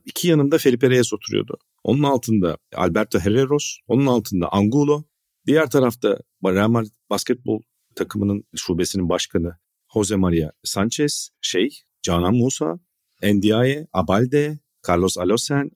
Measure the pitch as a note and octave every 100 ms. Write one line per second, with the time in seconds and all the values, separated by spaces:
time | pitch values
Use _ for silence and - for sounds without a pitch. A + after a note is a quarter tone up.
0 | - - F3 D#3 C#3+ D#3 C3+ A#2+ B2+ B2+
1 | A2+ G#2+ - G2+ G2+ - _ _ - C3+
2 | C#3+ C3 A#2 A2 F2 D2+ _ - F2+ F2
3 | A2 G2 G2+ A#2 C3+ D3 - - - A#2+
4 | C#3 A#2+ - F#2 E2+ G2+ G#2 C#3+ C#3+ D3
5 | D3+ _ _ _ - D3+ C#3+ C#3+ B2+ -
6 | G#2+ - - - F#2+ F#2+ G#2+ A#2 G#2+ _
7 | - G2+ - B2 A2+ G#2+ - _ _ -
8 | - G#2+ G2+ G2+ - - - E2+ F2+ G2+
9 | E2+ F2 - F2+ E2+ E2 _ _ _ A2+
10 | G2 G2 F#2 E2+ D2+ - - G2 A2 -
11 | D3 - - _ - F#2 A#2 - _ _
12 | - F2 F2+ A#2+ B2 - D#3 F3 _ _
13 | _ - G#2 G#2 G#2 A2 B2+ C#3+ D#3+ F#2+
14 | E2 G2 B2+ D3 D3 D3+ _ _ - F2
15 | F#2 F2+ F2+ A#2 - C#3+ C#3